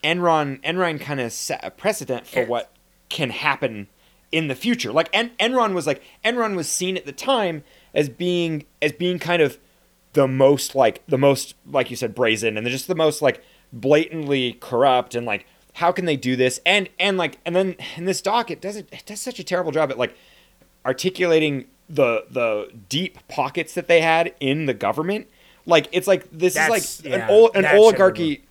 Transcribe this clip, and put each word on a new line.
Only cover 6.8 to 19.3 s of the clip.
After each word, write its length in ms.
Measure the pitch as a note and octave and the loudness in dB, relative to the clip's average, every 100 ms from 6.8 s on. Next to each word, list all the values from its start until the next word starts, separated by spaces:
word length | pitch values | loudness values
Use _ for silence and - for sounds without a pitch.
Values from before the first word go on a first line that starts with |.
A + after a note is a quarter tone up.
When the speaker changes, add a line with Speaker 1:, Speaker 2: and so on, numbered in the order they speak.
| F#3 F#3 | -4 -6
Speaker 1:
at 80 | |
the 80 | C#3 | -8
time 520 | C3 - C4 F#3+ D#3 - _ _ | -8 -2 0 0 -4 -12 _ _
as 160 | D3 D3 | -2 -2
being, 560 | - F3+ F3 E3+ D3+ - _ | -4 -2 -2 -2 -4 -8 _
as 120 | D3+ | -4
being 260 | C#3+ F3+ F3+ | -2 -4 -4
kind 240 | E3 F3 | -2 2
of 160 | C#3+ - _ _ _ _ _ | 2 0 _ _ _ _ _
the 160 | D3 C3+ | 0 2
most, 480 | C3 C3+ C#3+ - C3+ | 6 6 4 0 2
like, 260 | A#2 - - | 2 2 -4
the 100 | C3+ | 2
most, 380 | C#3 C3+ - - - | 4 2 -4 -16 -4
like 240 | C#3 B2 | -4 -4
you 60 | A#2 | -4
said, 180 | A#2+ | -6
brazen, 420 | G#2 A#2 A2 A2+ G#2+ | 0 0 2 0 -2
and 80 | A#2+ | -4
just 180 | C3 - | -6 -4
the 80 | |
most, 260 | E3 D#3 D3+ | 0 0 2
like, 220 | C#3 - _ _ _ | -2 -2 _ _ _
blatantly 800 | A#2 B2+ D3 E3 D#3+ C#3+ C#3 B2 A2 | -6 2 2 2 -6 -2 -2 -2 -6
corrupt, 560 | - A#2+ C3+ B2+ A#2+ A#2+ | -4 2 4 2 0 -8
and, 100 | A#2+ | -6
like, 200 | G2+ - _ _ | -8 -8 _ _
how 160 | - E3+ | -2 -2
can 140 | F3+ | 0
they 120 | F3 C#3 | -2 -2
do 200 | B2 B2+ | -2 0
this? 240 | B2+ B2 | 0 0
And, 240 | E3+ G3+ F#3 - | 0 0 -2 -4
and, 160 | G3 F#3+ | -2 0
like, 200 | D#3+ - | -4 -6
and 120 | E3+ F3 | -4 -2
then 180 | F#3+ F3+ - - | -2 -6 -14 -8
in 80 | |
this 160 | F3+ F#3 | -6 -4
doc, 300 | - A#3 A3+ | -2 -2 -4
it 80 | D#3+ | -8
does 160 | F#3 G#3 | -10 -12
it, 120 | D#3+ | -16
it 100 | - | -20
does 160 | - G#3 | -16 -12
such 200 | C4 | -12